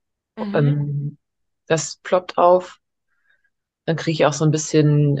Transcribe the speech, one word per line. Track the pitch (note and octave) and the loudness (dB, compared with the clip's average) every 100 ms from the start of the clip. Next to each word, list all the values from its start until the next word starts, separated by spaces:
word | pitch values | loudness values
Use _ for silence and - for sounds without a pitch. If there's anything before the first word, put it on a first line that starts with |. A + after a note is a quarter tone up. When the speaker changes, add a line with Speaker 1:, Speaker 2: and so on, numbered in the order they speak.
| _ _ _ - | _ _ _ -14
Speaker 1:
Mhm. | G#3 | -6
Speaker 2:
ähm, | F3+ C#3+ D3 D3 C#3+ D3 - _ _ _ _ - | 0 0 0 -4 -6 -8 -12 _ _ _ _ -4
das | D#3+ - - | -4 -4 -14
ploppt | - F#3 F3+ - | -4 -2 -2 2
auf. | F3 F3+ F3+ - _ _ _ _ _ _ _ _ _ _ - | 4 4 0 -16 _ _ _ _ _ _ _ _ _ _ -6
Dann | D#3+ | -4
krieg | - | -4
ich | D#3+ D3 | 0 0
auch | |
so | C#3+ | 2
ein | D#3 | 0
bisschen, | D#3 D#3 D#3 D3+ D3 D3 C#3+ | 0 0 2 2 2 0 -2